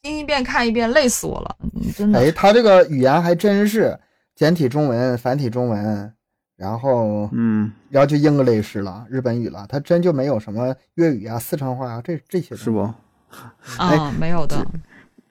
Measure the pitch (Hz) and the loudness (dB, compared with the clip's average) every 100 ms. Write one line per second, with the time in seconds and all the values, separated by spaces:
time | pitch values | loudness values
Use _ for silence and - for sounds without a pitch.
0 | 285 302 294 277 254 269 233 233 226 294 | -10 -8 -4 -4 -2 -2 0 0 0 2
1 | 247 - 160 50 50 - - - - - | 2 0 -6 -8 -10 -10 -10 -6 -6 -2
2 | 208 160 143 165 196 233 220 185 160 139 | 2 4 4 4 4 6 8 6 6 4
3 | 127 156 175 175 208 202 208 220 131 - | 2 4 2 2 2 2 2 2 0 -2
4 | _ _ _ - 151 170 131 143 147 117 | _ _ _ 0 2 2 0 0 0 0
5 | 127 120 123 143 127 123 123 104 107 104 | 0 -2 -2 -2 -2 -2 -2 -2 -2 -4
6 | 104 - _ _ _ - 95 117 135 120 | -8 -18 _ _ _ -12 -8 -4 -2 0
7 | 107 104 104 120 113 107 107 - - 139 | 0 -2 -4 -2 0 0 -2 -8 -2 2
8 | 143 147 151 143 123 110 104 104 98 95 | 2 2 2 2 2 0 -2 -6 -8 -10
9 | 113 131 123 120 113 85 101 143 - 175 | -10 -6 -4 -4 -6 -10 -8 -6 0 0
10 | 175 139 139 113 110 104 127 131 _ - | 2 0 0 -2 -4 -6 -4 -6 _ 0
11 | 165 117 110 117 - 151 131 127 127 113 | 0 0 -6 -10 -8 -6 -6 -6 -8 -10
12 | 120 160 _ 185 165 113 117 107 104 113 | -10 -10 _ -8 -6 -8 -2 -2 -2 -8
13 | _ _ _ - 120 _ - - 180 151 | _ _ _ -20 -20 _ -14 -4 0 2
14 | 147 - 160 170 147 143 135 160 - - | 0 -2 2 2 4 2 0 -6 -12 -20
15 | _ _ _ | _ _ _